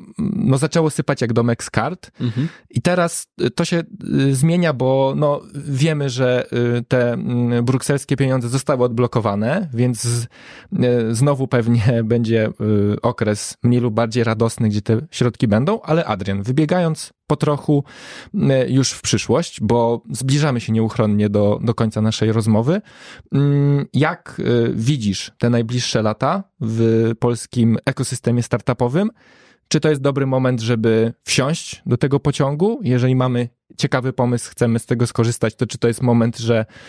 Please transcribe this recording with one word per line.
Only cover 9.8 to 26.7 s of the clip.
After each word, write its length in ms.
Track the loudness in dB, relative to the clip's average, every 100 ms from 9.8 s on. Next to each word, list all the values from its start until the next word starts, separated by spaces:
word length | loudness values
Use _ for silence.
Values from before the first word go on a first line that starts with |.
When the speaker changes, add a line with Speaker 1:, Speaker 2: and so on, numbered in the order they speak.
| 0 0
Speaker 1:
z-, 200 | -2 -2
e, 40 | -4 -12 -20 -20 -8 -2 2 2 0 2
znowu 320 | 2 2 0
pewnie 340 | 0 2 2
<laughs> 220 | 4 2
będzie, 420 | 2 0 2 2 0
e, 60 | -2 0 2 2 0
okres 560 | -2 0 -2 -2 -4 -2
mniej 180 | 2 2
lub 120 | 2
bardziej 300 | 0 0 0
radosny, 460 | 0 0 -2 0 0
gdzie 120 | 0
te 160 | 0 -2 -2
środki 360 | -2 -2 0 2
będą, 340 | 2 2 -2
ale 240 | 0 -2 0
Adrian, 380 | -4 -4 -4
wybiegając 680 | -2 0 2 2 0 -4 -10 _ -4
po 80 | -2
trochu, 480 | 0 -2 0 0 0 -14 -20 -18 -10 -2 2
e, 200 | 2 2
już 220 | 2 0
w 100 | -2
przyszłość, 580 | -2 -2 0 0 -2 -4
bo 400 | 0 2 2 0 -6
zbliżamy 500 | -6 -2 0 0 -2
się 120 | 0
nieuchronnie 560 | 0 0 0 0 2 2
do, 300 | 2 2 0
do 100 | -2
końca 280 | -2 -2 0
naszej 300 | -2 0 0
rozmowy. 500 | 0 2 2 2 -2 -4 -20 -20 -20 -4
Mm, 540 | 0 2 2 2 2 0
jak, 460 | 0 0 -2 -12 -6
e, 40 | 0 2 2
widzisz 580 | 0 0 0 0 -4 -6 -4
te 120 | 0
najbliższe 520 | 0 0 -4 -2 0
lata 420 | 0 0 -2 -2 -6 -8
w 500 | -4